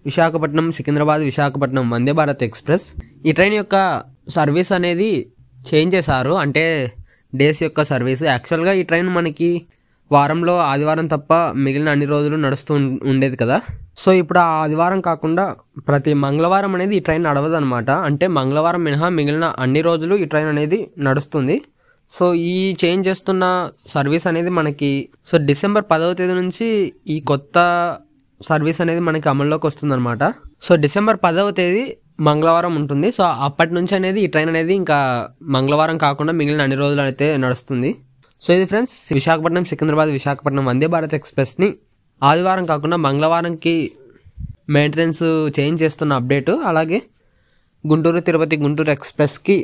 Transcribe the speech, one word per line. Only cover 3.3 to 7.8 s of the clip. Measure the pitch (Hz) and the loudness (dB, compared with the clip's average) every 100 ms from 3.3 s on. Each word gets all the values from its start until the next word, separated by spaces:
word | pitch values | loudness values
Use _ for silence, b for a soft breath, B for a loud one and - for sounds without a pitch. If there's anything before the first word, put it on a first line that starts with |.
| 151 | 2
ట్రైన్ | 196 214 | 2 2
యొక్క | 202 190 190 139 - - - 160 | 0 0 0 -2 -8 -20 -6 0
సర్వీస్ | 147 151 185 185 | 2 0 0 0
అనేది | 175 170 220 160 - _ - - - | 0 0 0 -2 -6 _ -20 -20 0
చేంజ్ | 156 170 185 | 2 2 2
చేశారు, | 156 131 127 185 | 0 0 0 0
అంటే | 143 143 160 160 123 - b b b 131 | 0 0 0 0 -4 -8 b b b 0
డేస్ | 143 151 160 | 2 2 -2
యొక్క | - | -2